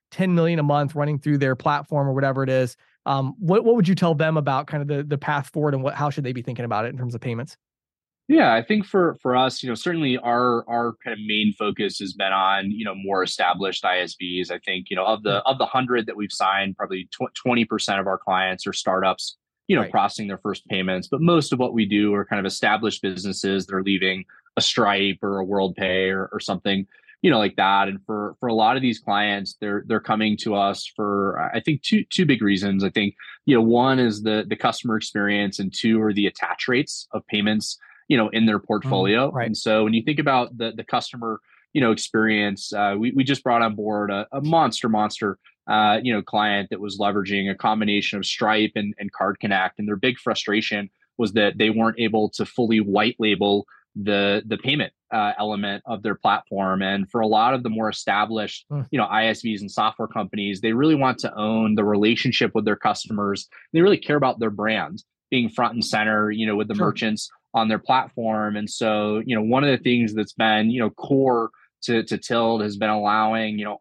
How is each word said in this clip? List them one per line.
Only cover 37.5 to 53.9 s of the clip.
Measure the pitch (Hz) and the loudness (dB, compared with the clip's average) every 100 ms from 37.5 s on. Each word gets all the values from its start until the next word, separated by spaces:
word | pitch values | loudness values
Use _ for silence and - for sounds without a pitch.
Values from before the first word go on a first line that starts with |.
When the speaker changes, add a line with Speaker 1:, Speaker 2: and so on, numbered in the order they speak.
| 107 - - - - - | 0 -4 -10 -16 -12 0
Speaker 2:
you | 139 | 2
know, | 107 | 2
in | 113 113 | 2 2
their | 104 | 2
Speaker 1:
Mm, | - | 0
Speaker 2:
portfolio. | 107 131 98 95 110 139 | -4 0 0 2 2 0
Speaker 1:
right. | 135 117 | -2 -4
Speaker 2:
And | 104 | -2
so | 113 110 110 | 2 2 4
when | |
you | 113 | 2
think | 113 151 | 0 0
about | 147 131 120 120 | 2 2 0 -4
the, | 113 113 | -8 -8
the | |
customer, | 113 123 - 123 113 107 _ _ _ | -4 -4 -4 -8 -6 -8 _ _ _
you | - | 0
know, | 120 | 2
experience, | 107 - 113 110 107 104 98 - | 2 0 0 2 2 0 -4 -6
uh, | 104 101 101 | -2 0 0
we, | 117 135 | 0 0
we | |
just | 135 135 | 0 0
brought | 131 117 | 2 2
on | 113 107 | 2 -2
board | 107 104 104 | -4 -2 -2
a, | 101 107 | -4 -6
a | 139 | -6
monster, | 147 165 139 - 120 | 0 2 2 0 0
monster, | 107 107 - 104 95 _ _ - | 0 0 -2 -4 -6 _ _ -2
uh, | 107 107 110 | 2 4 2
you | 123 | 0
know, | 107 | -2
client | 90 110 107 101 95 | -2 0 0 0 -2
that | 98 | -6
was | 101 95 | -8 -2
leveraging | 101 101 95 101 98 | 0 0 0 0 -2
a | 98 | -2
combination | 117 110 104 101 - 104 | 0 0 2 0 0 -4
of | 95 | -6
Stripe | - 110 107 107 110 | -2 2 2 2 0
and, | 104 104 | -6 -6
and | 101 | -10
Card | - 95 101 | -4 -4 -2
Connect. | 107 98 92 - | -2 0 0 -4
And | 104 | -4
their | 101 | -2
big | 127 127 | -2 -2
frustration | - 107 - 104 107 104 98 _ _ - | -4 -4 -2 -2 0 -4 -6 _ _ -4
was | 110 | 0
that | 110 104 92 | 2 2 4
they | 110 | 2
weren't | 110 113 113 | 4 2 2
able | 113 110 104 | 0 0 0
to | - 101 | -2 -6
fully | - 117 110 | -2 2 2
white | 101 101 107 - | 2 2 2 0
label | 110 98 101 101 - _ _ | 0 2 2 2 -2 _ _